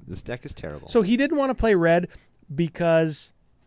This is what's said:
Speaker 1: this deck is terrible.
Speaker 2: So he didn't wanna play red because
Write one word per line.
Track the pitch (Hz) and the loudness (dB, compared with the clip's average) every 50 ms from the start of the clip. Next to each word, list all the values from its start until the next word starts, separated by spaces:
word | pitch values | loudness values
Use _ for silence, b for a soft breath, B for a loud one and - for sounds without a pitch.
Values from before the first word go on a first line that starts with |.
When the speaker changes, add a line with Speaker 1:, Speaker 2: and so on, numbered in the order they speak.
| - | -8
Speaker 1:
this | - 92 - | -12 -14 -14
deck | - - 120 120 - | -10 -10 -12 -12 -12
is | - - | -16 -16
terrible. | - - 76 73 73 - - | -14 -12 -12 -12 -12 -12 0
Speaker 2:
So | - 240 196 | 0 2 2
he | 180 240 | 2 2
didn't | 240 277 285 330 285 | 2 2 0 0 -2
wanna | 269 262 254 | -2 -2 -2
play | - - 226 208 | 0 2 2 2
red | 180 165 165 170 175 175 - B B B B B _ _ _ 139 | 4 4 4 4 2 2 -2 B B B B B _ _ _ -4
because | 143 170 156 - - 175 165 165 165 165 160 151 - - - _ _ _ _ _ _ _ | -4 -4 -4 -2 -4 0 2 4 4 2 2 -2 -4 -6 -6 _ _ _ _ _ _ _